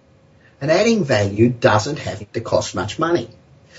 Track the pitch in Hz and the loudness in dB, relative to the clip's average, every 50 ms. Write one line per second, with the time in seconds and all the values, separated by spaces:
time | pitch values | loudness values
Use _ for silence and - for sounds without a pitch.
0 | _ _ _ _ _ _ _ _ _ _ _ - 139 147 160 185 214 233 233 214 | _ _ _ _ _ _ _ _ _ _ _ -8 -2 0 2 2 4 4 2 2
1 | 175 139 127 104 104 101 98 104 113 120 120 - - 120 107 107 - 143 147 147 | 2 0 0 0 0 0 2 2 2 2 4 4 2 4 4 2 0 -2 -6 -8
2 | - - 95 98 104 - - 117 - - - - - - - - - 110 - - | -8 -10 -10 -12 -12 -10 -10 -8 -6 -2 -2 -2 -2 -2 -6 -6 -6 -6 -4 -4
3 | 160 165 170 170 - - - - _ _ _ _ _ _ - | -2 0 0 0 -2 -4 -14 -20 _ _ _ _ _ _ -20